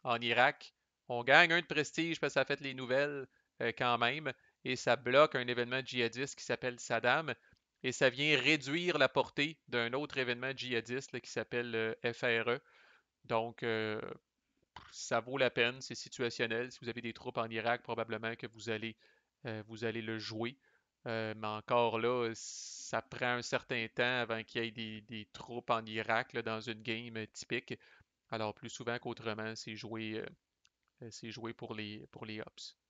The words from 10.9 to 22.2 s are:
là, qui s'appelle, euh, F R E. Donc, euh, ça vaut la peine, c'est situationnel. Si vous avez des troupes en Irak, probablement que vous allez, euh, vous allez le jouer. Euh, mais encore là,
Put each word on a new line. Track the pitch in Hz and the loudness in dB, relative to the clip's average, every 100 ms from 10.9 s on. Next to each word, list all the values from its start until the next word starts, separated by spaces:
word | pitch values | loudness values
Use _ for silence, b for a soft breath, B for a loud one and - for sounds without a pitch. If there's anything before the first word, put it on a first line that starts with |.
| 127 - | -6 -4
là, | 123 | -10
qui | - | -6
s'appelle, | - 113 123 120 113 | -6 -2 -4 -2 0
euh, | 113 113 120 | -2 0 -4
F | 117 | 0
R | 127 113 113 | 2 2 2
E. | 127 b b b b b _ | 0 b b b b b _
Donc, | - 117 117 113 | -2 0 0 -4
euh, | 120 110 110 107 - - _ _ _ _ _ - - | -2 0 0 -4 -6 -12 _ _ _ _ _ -20 -18
ça | - - 120 | -14 0 0
vaut | 117 135 | 0 2
la | 123 | 2
peine, | - 120 131 | 4 2 2
c'est | - 120 | -10 -12
situationnel. | - - 117 - 120 113 127 | -12 -4 -4 0 0 0 -4
Si | - | -6
vous | 117 | -8
avez | 117 | -6
des | 117 | -8
troupes | - 127 - | -8 -6 -4
en | 113 | -4
Irak, | 113 113 120 | 0 0 0
probablement | - 117 113 110 113 117 | -2 -4 -4 -4 -4 -6
que | 117 | -10
vous | 107 107 | -10 -6
allez, | 110 113 110 b b b _ 127 | -4 -4 -10 b b b _ -8
euh, | 110 107 | -8 -10
vous | 113 117 | -6 -4
allez | 113 | -4
le | 110 110 | -4 -6
jouer. | 104 110 117 139 b b b _ 123 | -6 -6 -6 -6 b b b _ -6
Euh, | 113 110 110 | -4 -4 -4
mais | 107 | -4
encore | 107 - 123 117 113 | -6 2 4 4 4
là, | 117 123 | 2 2